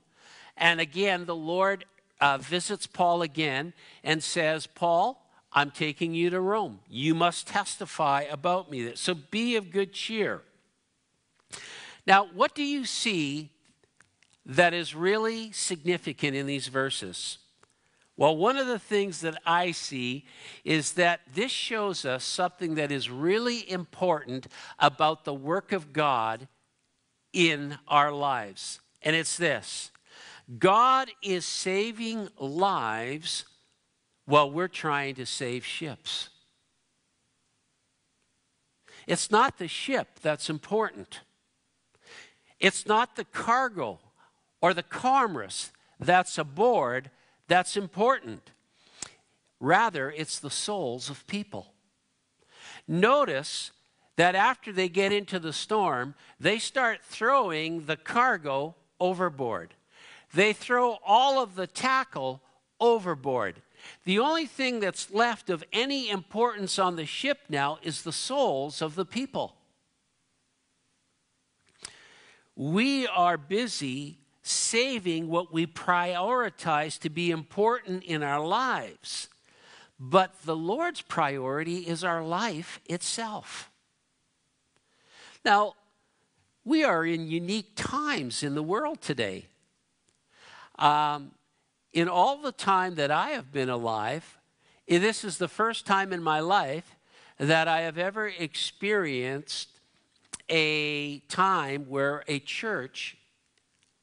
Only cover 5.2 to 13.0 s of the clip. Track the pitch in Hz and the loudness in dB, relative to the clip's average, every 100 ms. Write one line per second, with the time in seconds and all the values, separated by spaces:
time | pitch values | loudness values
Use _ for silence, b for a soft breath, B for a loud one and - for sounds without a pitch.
5.2 | _ b _ - 143 - 156 143 170 165 | _ b _ 0 0 -2 -4 -2 -2 0
6.2 | 175 180 185 214 180 98 _ 117 151 165 | 0 0 0 -2 -4 -8 _ -4 0 4
7.2 | 175 165 - 202 190 - 185 - 151 139 | 2 0 -4 -4 -4 -8 -10 -2 2 2
8.2 | 143 147 175 180 185 139 117 - - 175 | 0 -4 0 0 -2 -8 -8 -6 -4 -4
9.2 | 139 208 240 226 190 185 196 - - 220 | -4 -2 0 -2 -2 -2 -2 -4 -6 -2
10.2 | 170 92 - _ _ _ _ _ _ _ | -2 -4 -10 _ _ _ _ _ _ _
11.2 | _ _ _ B B B B B - 196 | _ _ _ B B B B B 6 6
12.2 | 202 180 285 - 285 285 240 - | 6 0 0 2 -4 -2 -4 -2